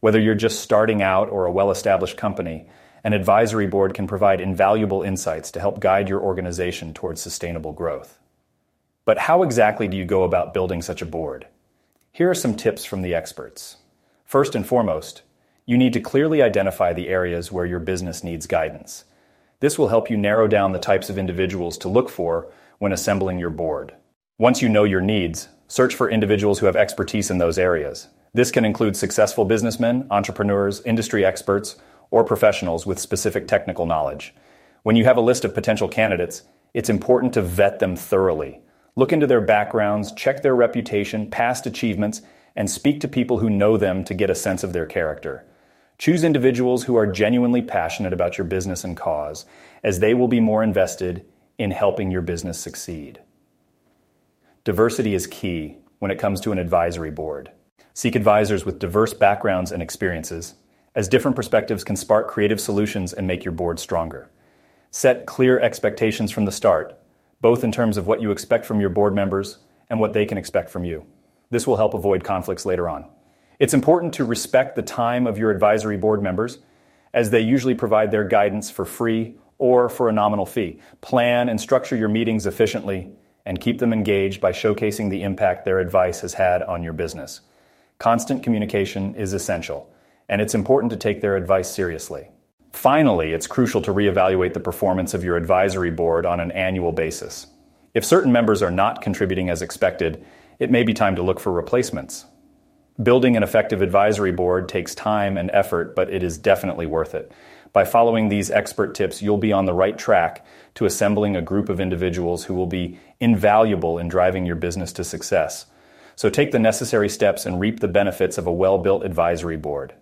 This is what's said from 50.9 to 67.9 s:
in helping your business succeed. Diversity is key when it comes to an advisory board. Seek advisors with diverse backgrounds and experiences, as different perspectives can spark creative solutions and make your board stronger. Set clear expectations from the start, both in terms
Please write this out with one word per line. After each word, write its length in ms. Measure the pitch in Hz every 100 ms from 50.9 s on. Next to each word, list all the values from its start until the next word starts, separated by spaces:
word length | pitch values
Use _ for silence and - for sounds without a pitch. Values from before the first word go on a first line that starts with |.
| - 90 90 - _ _ -
in 140 | 104
helping 400 | 92 101 98 -
your 100 | 92
business 400 | 85 85 87 82
succeed. 600 | - - - 82 69 - _ _ _ _ _ _ _ _ _ _ _ _ _ _
Diversity 500 | - 95 113 - 110
is 120 | 95 -
key 520 | - 95 85 76 - _ _
when 120 | 98
it 80 | 98
comes 240 | 104 98
to 100 | 110
an 60 | 95
advisory 520 | 85 87 85 85 80
board. 400 | 76 78 71 65 _ _ _ _
Seek 200 | - 123
advisors 520 | 117 107 104 104 101 98
with 120 | 87
diverse 360 | 92 98 110
backgrounds 580 | - 101 101 107 92 90
and 100 | 87
experiences, 760 | 80 - 95 85 78 85 85 - _ _ _
as 140 | - 95
different 280 | 127 143 127
perspectives 480 | 110 110 - 104
can 120 | - 101
spark 320 | - 107 -
creative 320 | - 104 107
solutions 540 | - 101 104 104 90
and 120 | - 95
make 200 | 90 -
your 60 |
board 280 | 82 87 82
stronger. 480 | - 87 82 69 - _ _ _ _ _ _
Set 340 | - 135 123
clear 340 | - - 127 127
expectations 720 | 117 - 107 104 110 104 107
from 140 | -
the 80 | 101
start, 420 | - 110 80 82 - _ _ _ _
both 240 | 117 120
in 80 | 117
terms 240 | 104 113